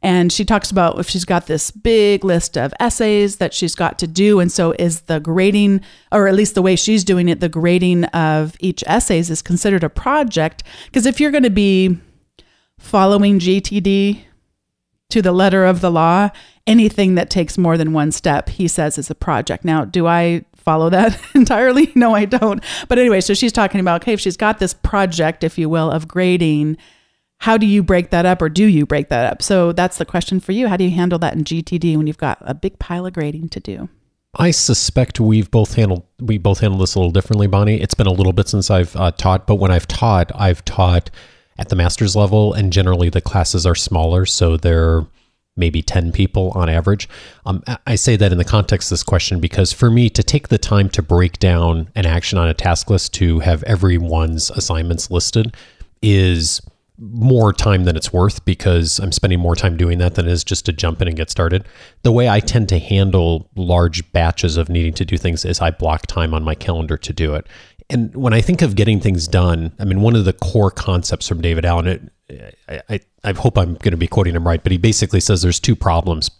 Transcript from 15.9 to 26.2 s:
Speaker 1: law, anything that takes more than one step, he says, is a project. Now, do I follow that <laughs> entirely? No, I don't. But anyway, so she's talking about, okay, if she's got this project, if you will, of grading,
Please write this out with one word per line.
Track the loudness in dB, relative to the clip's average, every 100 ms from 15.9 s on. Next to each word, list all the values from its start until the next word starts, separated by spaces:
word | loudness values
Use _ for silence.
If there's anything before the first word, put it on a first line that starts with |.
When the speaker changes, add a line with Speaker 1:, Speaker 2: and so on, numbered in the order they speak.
Speaker 1:
law, | 2 4 4 2 -2 -20 _ 2
anything | 4 4 2 2 2
that | 0
takes | -2 -4 0
more | 0 2
than | 0
one | 0 0
step, | -2 -2 -2 -4
he | -4 -4
says, | -2 -4 -4
is | -10
a |
project. | -8 -4 -4 -4 -6 -2
Now, | -2
do | -2 -2 0
I | 2 0 -2 -6 _
follow | -2 0 2
that | 2 2 0 0
<laughs> |
entirely? | 4 4 4 2 4 2
No, | 4 2
I | 2
don't. | 2 0 0 -2 -8 -12 -2
But | 2
anyway, | 4 2
so | 0
she's | 0 0
talking | 0 0 0
about, | 0 -2
okay, | -2
if | -4
she's | -4 -2
got | -2 -2
this | -4
project, | -4 -4 0 -2 0 -2 -2
if | -6 -4
you | -2
will, | 0 -2
of | -4 -6
grading, | -2